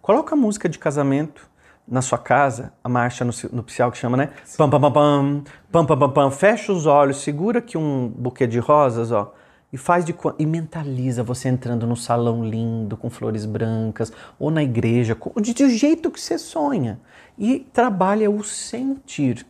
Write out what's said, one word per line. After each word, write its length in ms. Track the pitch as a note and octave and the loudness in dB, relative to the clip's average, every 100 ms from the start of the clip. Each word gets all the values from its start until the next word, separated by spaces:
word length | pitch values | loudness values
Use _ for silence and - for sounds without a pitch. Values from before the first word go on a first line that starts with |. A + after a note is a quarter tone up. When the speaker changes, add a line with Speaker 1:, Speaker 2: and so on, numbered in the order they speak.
Speaker 1:
Coloca 340 | - A3 D#4 | 2 2 2
a 40 | D4+ | 0
música 300 | A3+ G#3 F3+ | 0 0 -2
de 100 | D3+ | -2
casamento 680 | - C#3+ C#3 C3+ D#3 - - _ _ _ - | -4 0 2 2 -2 -8 -20 _ _ _ -4
na 160 | B2+ | -4
sua 160 | B2+ A#2+ | 0 -4
casa, 540 | - B2+ C#3 A#2 - _ | 2 2 2 0 -10 _
a 40 | - | -4
marcha 360 | B2 A#2+ - | 0 0 -2
no, 80 | A#2+ A#2 - | -4 -4 -8
no 60 | B2 | -8
nupcial 340 | - - B2 | -10 -2 -2
que 80 | B2 | 0
chama, 180 | B2 B2+ | -2 0
né? 140 | C#3 - | -2 -6
Speaker 2:
Sim. 140 | - - | -20 0
Speaker 1:
Pam, 120 | D3+ | 4
pam, 100 | B2+ | 6
pam, 120 | C#3+ | 4
pam, 520 | C#3 D3 C#3+ C#3 C#3+ C#3+ - _ | 6 4 4 2 -2 -6 -20 _
pam, 140 | E3+ D#3 | 0 4
pam, 120 | D3 | 4
pam, 120 | C#3 | 4
pam. 200 | C3+ C#3 | 4 2
Fecha 420 | C3+ G3 A3+ - | 4 2 2 0
os 140 | F#3+ D#3 | 0 4
olhos, 320 | C#3+ C#3+ C3+ | 6 6 2
segura 400 | - D3 F#3+ A#3+ | -4 -4 -2 -2
aqui 180 | A#3 E3 | -4 -4
um 320 | D3+ C#3 B2 | -2 -2 -2
buquê 380 | G#2+ B2 - B2 | -4 -6 -2 0
de 140 | A#2 | 0
rosas, 500 | A#2 D3+ C#3 A#2 A2+ | 4 4 4 0 -2
ó, 240 | A2+ G2+ - _ _ _ | -2 -2 -10 _ _ _
e 40 | C3 | -14
faz 280 | - F3 | 0 0
de 80 | E3 | 0
co-, 220 | - D#3+ - | -4 -6 -2
e 100 | D#3 | -2
mentaliza 760 | D#3+ D#3+ E3 C#3+ C3 B2+ A#2+ | -2 -6 -8 -8 -4 -4 -2
você 260 | A2+ B2 C3 | -4 -4 -2
entrando 380 | B2+ B2 A#2+ A#2 | -2 -2 -4 -2
num 80 | |
salão 500 | A#2+ - A#2+ A#2 A#2 | -4 -2 0 0 -2
lindo, 520 | A2+ A2+ A2+ A2+ A2 G#2+ | -4 -4 -4 -4 -6 -6
com 120 | A#2+ | -10
flores 360 | - A2+ A2 | -8 -6 -4
brancas, 680 | G#2+ A2 A2+ A2+ A2 G#2+ A2+ - - _ | -6 -4 -2 -2 -4 -4 -8 -8 -20 _
ou 120 | C#3+ | -2
na 120 | D#3+ | 0
igreja, 520 | D3 A#2 A#2 A#2 A2+ | 0 0 0 2 0
co-, 260 | A2+ - - | -2 -6 -4
de, 120 | G#3+ | -4
do 160 | A#3 C#4 | 2 2
jeito 420 | A3+ C#4+ E4 F4+ | 4 2 2 -2
que 100 | - | -8
você 180 | - E4 | -6 -6
sonha. 600 | - E4 D4 B3 A#2+ G2+ _ - - - | -6 -4 -2 -2 -4 -6 _ -20 -20 -6
E 220 | G#3 C4+ - | -2 -2 -2
trabalha 580 | - A#3+ F#3+ F#3+ G#3 G#3+ | 0 0 2 0 2 2
o 120 | G#3 | 0
sentir, 1040 | G#3 - - A3+ C4+ C4+ - - C#3 A2+ | -4 -10 -10 -6 -4 -6 -10 -2 -2 -2